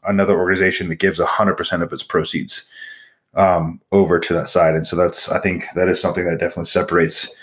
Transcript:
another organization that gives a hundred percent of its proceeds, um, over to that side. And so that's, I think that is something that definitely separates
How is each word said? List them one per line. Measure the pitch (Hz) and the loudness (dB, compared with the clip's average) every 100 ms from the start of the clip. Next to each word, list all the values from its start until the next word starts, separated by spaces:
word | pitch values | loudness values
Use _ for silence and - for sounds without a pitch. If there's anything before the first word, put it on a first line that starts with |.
another | 98 101 98 92 | -2 0 2 2
organization | 90 95 95 - 90 | 2 2 2 0 -4
that | 80 | -2
gives | 98 82 | 0 0
a | 85 | -2
hundred | - 104 90 | 0 0 0
percent | 87 87 | -2 -2
of | 82 | -4
its | 82 | -6
proceeds, | - 87 80 80 - - - - - - - _ _ | -4 -2 -2 -4 -4 -6 -8 -20 -20 -20 -20 _ _
um, | - 95 87 80 - - | 0 2 2 0 -6 0
over | 98 90 85 | 2 4 2
to | - 82 | 0 -2
that | - | 0
side. | 90 82 80 | 2 4 2
And | 78 | 0
so | 85 | 0
that's, | 87 - - | 0 0 -2
I | - | 0
think | 98 87 - | -2 -4 -6
that | 90 92 | -2 0
is | 90 | 2
something | 92 87 87 | 0 -2 -2
that | 80 | -2
definitely | 85 - 82 | -2 -4 -2
separates | 90 87 87 82 - - - | -2 2 2 2 0 -4 -8